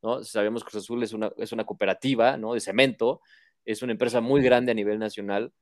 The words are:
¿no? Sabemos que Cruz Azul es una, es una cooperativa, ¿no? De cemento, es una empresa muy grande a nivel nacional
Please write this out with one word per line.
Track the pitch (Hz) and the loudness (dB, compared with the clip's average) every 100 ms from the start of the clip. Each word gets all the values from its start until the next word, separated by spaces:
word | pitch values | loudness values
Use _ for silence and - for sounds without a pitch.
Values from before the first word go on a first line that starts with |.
¿no? | 113 127 | -4 -4
Sabemos | - 110 104 117 | -4 0 0 0
que | - | -6
Cruz | 107 | -12
Azul | 98 120 | -6 -6
es | 113 | -4
una, | 107 107 - | -4 -6 -6
es | 113 | -8
una | 113 | -6
cooperativa, | 110 104 98 95 135 123 117 135 | -6 -2 -2 0 0 4 4 2
¿no? | 110 | -4
De | 120 | -4
cemento, | 98 104 135 113 117 147 _ _ _ _ | -4 2 2 4 0 0 _ _ _ _
es | - 107 | -8 -6
una | 123 | -4
empresa | 110 123 120 | -2 0 0
muy | 117 143 | 2 4
grande | 127 123 123 | 6 6 4
a | 113 | 0
nivel | 104 107 | 0 -2
nacional | 110 104 101 101 117 _ | -4 -6 -4 -4 -4 _